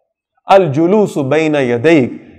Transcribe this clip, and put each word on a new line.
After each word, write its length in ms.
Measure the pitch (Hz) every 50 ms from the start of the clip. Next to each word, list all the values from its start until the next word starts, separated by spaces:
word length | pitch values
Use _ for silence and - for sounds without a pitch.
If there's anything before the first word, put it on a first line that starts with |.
| _ _ _ _ _ _ _ _ _
"الجلوس 720 | - 190 196 185 156 131 147 165 175 208 220 202 - - 160
بین 380 | 139 131 143 156 160 156 151
یدیک۔" 560 | 143 135 120 120 117 120 160 165 147 123 - - - - - -